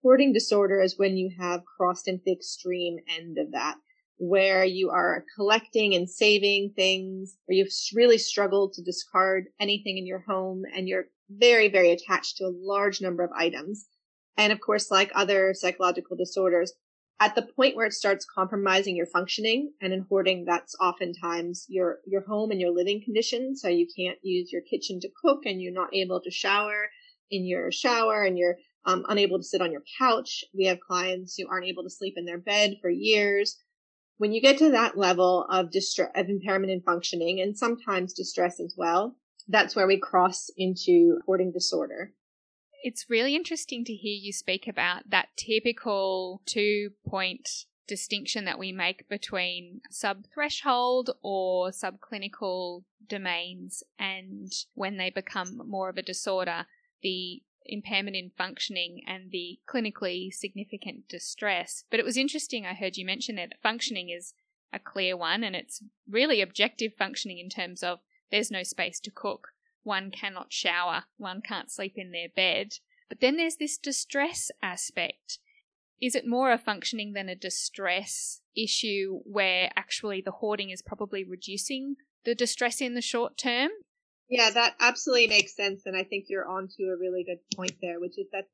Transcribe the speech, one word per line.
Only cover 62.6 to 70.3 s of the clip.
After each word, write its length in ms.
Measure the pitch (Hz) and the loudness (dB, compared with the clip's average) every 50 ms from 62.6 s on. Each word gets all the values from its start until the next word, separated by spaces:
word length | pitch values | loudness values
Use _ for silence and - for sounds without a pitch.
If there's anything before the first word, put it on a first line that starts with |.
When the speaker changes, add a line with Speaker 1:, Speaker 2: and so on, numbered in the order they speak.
| 202 | -8
Speaker 2:
I 80 | 180 185 | -8 -8
heard 220 | 180 208 190 185 | -6 -6 -6 -6
you 100 | 190 185 | -6 -6
mention 280 | 185 190 240 240 - 220 | -6 -6 -6 -6 -8 -8
there 140 | 190 175 170 | -8 -10 -10
that 140 | - - - | -8 -4 -2
functioning 480 | 208 226 233 - - 220 190 180 175 | -2 -2 -2 -4 -6 -6 -8 -8 -10
is 220 | 170 175 180 - - _ _ _ _ _ _ _ - | -10 -12 -14 -16 -20 _ _ _ _ _ _ _ -12
a 60 | 196 | -12
clear 380 | - - - 196 185 180 185 | -12 -8 -6 -2 -2 -2 -2
one, 260 | 175 170 160 185 214 233 | -2 -2 0 0 0 -2
and 140 | 202 185 | -4 -6
it's 260 | 180 - - - - - - _ _ _ - | -8 -8 -10 -12 -14 -14 -18 _ _ _ -2
really 320 | 202 233 269 311 269 208 | 0 2 4 4 4 2
objective 520 | 190 180 - - 202 - - - 226 220 - | 2 0 0 0 0 0 0 -2 -6 -6 -4
functioning 420 | - 202 190 - - - 202 180 175 | -4 -6 -4 -6 -8 -10 -10 -12 -14
in 100 | 180 180 | -14 -12
terms 340 | - - 180 175 180 - - | -10 -8 -8 -8 -8 -6 -6
of 160 | 175 175 175 _ _ _ _ _ _ | -6 -6 -6 _ _ _ _ _ _
there's 200 | - 208 214 214 | -2 -2 0 -2
no 120 | 214 185 180 | -4 -6 -6
space 380 | - - - 175 185 175 - | -6 -4 -4 -4 -4 -6 -8
to 100 | - 214 | -12 -14
cook, 380 | - - - 202 - - - - _ _ _ _ _ _ - | -12 -8 -8 -8 -8 -8 -12 -20 _ _ _ _ _ _ -8
one 280 | 220 202 190 190 196 | -6 -4 -4 -4 -6
cannot 420 | 196 - - 202 | -10 -10 -10 -10